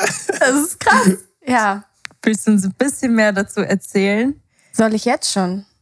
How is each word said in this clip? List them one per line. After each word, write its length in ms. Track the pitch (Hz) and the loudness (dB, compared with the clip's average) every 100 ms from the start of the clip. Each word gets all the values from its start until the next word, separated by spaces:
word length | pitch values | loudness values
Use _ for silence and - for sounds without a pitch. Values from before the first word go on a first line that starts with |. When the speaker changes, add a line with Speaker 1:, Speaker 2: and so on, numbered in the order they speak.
| - - | -2 -6
Speaker 1:
<laughs> 240 | - - | -8 0
Speaker 2:
Das 100 | 277 277 | 2 2
ist 240 | 302 - | -2 -2
krass. 300 | - 508 196 190 - _ 277 | 2 4 4 0 -6 _ -2
Ja. 380 | 247 208 202 - _ - _ | 0 0 -2 -10 _ -20 _
Speaker 3:
Willst 240 | 220 214 - | -2 0 2
du 40 | |
uns 100 | 208 190 | 2 2
ein 80 | |
bisschen 400 | - 269 - 262 | -2 -4 -2 0
mehr 180 | 226 214 | 2 2
dazu 280 | 196 202 208 | 0 -4 -4
erzählen? 720 | 185 190 - 202 196 208 262 - _ _ _ | -2 -2 -2 0 0 0 -2 -4 _ _ _
Speaker 2:
Soll 200 | - 220 | 0 0
ich 100 | 220 | 0
jetzt 260 | 240 302 - | -2 -2 -2
schon? 320 | 202 180 196 - _ | -2 -2 -4 -10 _